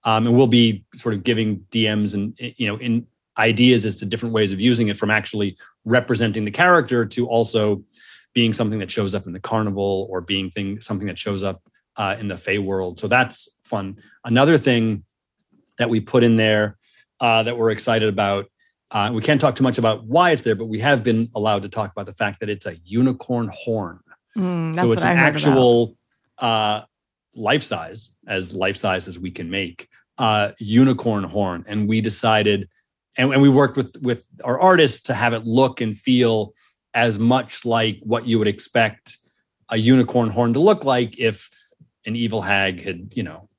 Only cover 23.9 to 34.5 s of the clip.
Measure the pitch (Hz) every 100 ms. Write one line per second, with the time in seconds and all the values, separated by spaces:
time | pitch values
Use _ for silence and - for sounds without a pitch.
23.9 | 90 _ _ _ - 185 175 165 165 120
24.9 | 110 85 175 139 147 147 131 123 120 113
25.9 | _ _ _ _ - 120 113 107 107 -
26.9 | _ _ _ _ - 107 143 - 87 80
27.9 | 104 - _ - 98 90 92 95 98 104
28.9 | 92 90 87 92 85 85 95 90 87 -
29.9 | _ _ - 117 107 104 - 104 113 135
30.9 | 123 117 104 90 98 98 87 98 104 104
31.9 | 110 107 104 113 110 107 101 95 _ _
32.9 | _ _ - 131 135 139 135 139 139 120
33.9 | - 123 117 _ - 127